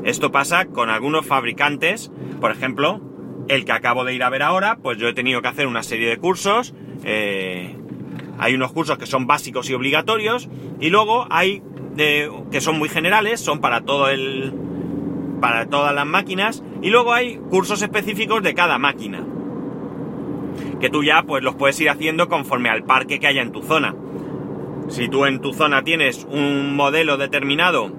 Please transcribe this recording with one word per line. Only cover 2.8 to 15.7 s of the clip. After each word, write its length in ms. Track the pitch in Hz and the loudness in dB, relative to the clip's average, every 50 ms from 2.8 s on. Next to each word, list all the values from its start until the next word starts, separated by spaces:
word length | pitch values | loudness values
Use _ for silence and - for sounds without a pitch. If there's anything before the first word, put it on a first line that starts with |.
| 143 160 208 202 - - - - - - - - 127 | 0 0 0 -2 -10 -14 -14 -14 -14 -12 -12 -10 -2
el 180 | - 139 131 101 | 0 0 0 2
que 60 | - | 0
acabo 340 | 117 110 - 123 120 127 127 | -2 0 2 0 0 2 0
de 100 | 127 127 | -2 -2
ir 100 | 123 127 | 0 0
a 60 | 123 | 0
ver 120 | 131 135 | 0 2
ahora, 360 | 143 156 180 190 196 214 226 - | 2 2 2 2 2 0 -2 -2
pues 160 | - 131 120 104 | -4 -6 -4 0
yo 80 | 113 | -2
he 80 | 117 101 | -2 -2
tenido 260 | 131 120 131 131 120 | 0 0 0 0 0
que 60 | 113 123 | -2 -2
hacer 200 | 117 - 143 131 | -2 0 -2 0
una 160 | 117 113 113 | 0 -4 -4
serie 240 | - 123 113 117 117 | -4 -2 0 0 0
de 80 | 117 | 0
cursos, 580 | - - 175 185 180 - 196 208 233 247 - - - - - - - - | 0 0 -2 0 0 2 2 2 2 0 -2 -12 -16 -16 -14 -14 -10 -4
eh, 720 | - 107 107 107 101 98 95 95 92 92 90 90 90 - - - - - - - - - - - - - | -2 -2 0 0 -2 -2 -2 -4 -4 -6 -6 -8 -10 -12 -14 -12 -12 -12 -12 -12 -12 -12 -12 -12 -12 -8
hay 180 | - - 117 131 | -2 0 0 2
unos 180 | 131 131 131 | 0 -2 -2
cursos 260 | - 160 160 147 143 120 | -2 -4 -2 -2 -2 -4
que 80 | 120 | -4
son 220 | 110 135 131 127 120 | -2 -2 -2 4 4
básicos 420 | 147 147 - 143 120 127 120 131 | 4 2 2 -4 -4 -4 -2 -2
y 40 | 131 | -2
obligatorios, 760 | 123 127 135 143 156 160 - 220 220 214 214 233 247 - - - - - - - - | 0 0 2 2 2 2 2 0 0 0 0 -2 -2 -4 -10 -14 -12 -12 -12 -8 -2
y 100 | 143 160 | 0 4
luego 380 | 185 214 220 208 226 247 - - | 4 4 4 4 2 0 0 0
hay, 320 | 160 165 180 190 202 190 - - - - - - - - | 2 2 2 2 0 -2 -8 -14 -14 -12 -12 -8 0 2
eh, 300 | 151 151 147 147 147 151 101 95 - 143 | 2 4 4 2 0 -2 -6 -10 -10 -4
que 100 | 139 139 | -4 -2
son 180 | 135 160 160 156 | 0 0 0 0
muy 100 | 151 151 | -2 0
generales, 520 | - 165 156 180 208 214 208 214 233 - | -2 0 2 4 4 4 4 2 -2 -2
son 200 | - 160 147 147 | 0 -2 0 2
para 220 | 143 131 120 113 | 2 2 2 2
todo 260 | 120 - 139 143 139 135 | 2 0 2 4 4 4
el, 440 | 139 135 135 135 135 131 135 135 131 - - - - - - - - - - - - - - - - - | 4 2 0 -2 -2 -4 -4 -4 -6 -6 -8 -6 -6 -6 -6 -4 -4 -4 -4 -4 -6 -4 -6 -6 -2 0
para 260 | - 120 117 113 117 | 2 2 2 2 0
todas 280 | - | 2